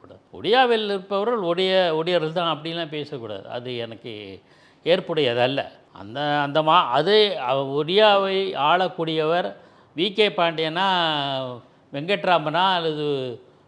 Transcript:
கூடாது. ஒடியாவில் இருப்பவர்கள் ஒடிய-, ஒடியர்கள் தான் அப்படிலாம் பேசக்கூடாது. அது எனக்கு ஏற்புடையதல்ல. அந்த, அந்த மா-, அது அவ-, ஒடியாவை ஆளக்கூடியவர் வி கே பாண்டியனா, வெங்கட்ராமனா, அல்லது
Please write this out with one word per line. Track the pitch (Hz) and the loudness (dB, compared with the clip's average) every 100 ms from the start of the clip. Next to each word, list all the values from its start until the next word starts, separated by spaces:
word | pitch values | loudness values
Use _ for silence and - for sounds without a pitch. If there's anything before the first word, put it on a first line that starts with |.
கூடாது. | - 95 _ | -20 -20 _
ஒடியாவில் | 90 139 247 254 226 | -8 0 4 4 2
இருப்பவர்கள் | 214 196 185 202 214 240 | 0 -6 -4 -2 -2 0
ஒடிய-, | 170 170 190 190 180 | 0 0 2 2 2
ஒடியர்கள் | 156 165 175 156 | 0 0 0 0
தான் | 170 165 147 | -2 -2 -2
அப்படிலாம் | 156 165 160 | -6 -8 -8
பேசக்கூடாது. | 151 143 139 113 101 113 | -8 -8 -10 -10 -12 -10
அது | 120 123 123 | -10 -8 -8
எனக்கு | 113 110 123 104 101 95 _ _ _ _ | -8 -12 -14 -14 -14 -18 _ _ _ _
ஏற்புடையதல்ல. | 156 185 180 156 135 120 127 139 95 - _ | 0 0 0 0 2 4 2 0 -6 -10 _
அந்த, | - 101 127 147 147 | -20 -12 -6 -2 0
அந்த | 143 147 | 0 2
மா-, | 156 175 143 | 4 4 4
அது | 127 160 214 208 160 127 | 2 4 4 4 0 -2
அவ-, | 135 139 143 | -2 0 -2
ஒடியாவை | 156 196 214 202 196 190 190 | 0 4 6 6 2 -2 -2
ஆளக்கூடியவர் | 135 143 180 180 175 160 156 156 170 196 - - _ _ 139 | 0 2 2 0 -4 -4 -2 0 0 -2 -8 -20 _ _ -4
வி | 202 | -2
கே | 196 208 | 2 0
பாண்டியனா, | 180 170 160 156 165 196 185 165 151 139 135 131 120 - _ _ | 2 0 0 -4 0 0 2 2 0 -2 -4 -6 -10 -16 _ _
வெங்கட்ராமனா, | 139 165 202 185 170 151 160 190 | -8 -4 -2 2 2 2 0 2
அல்லது | 180 165 151 147 139 127 113 - _ | 0 -2 -2 -2 -2 -4 -10 -16 _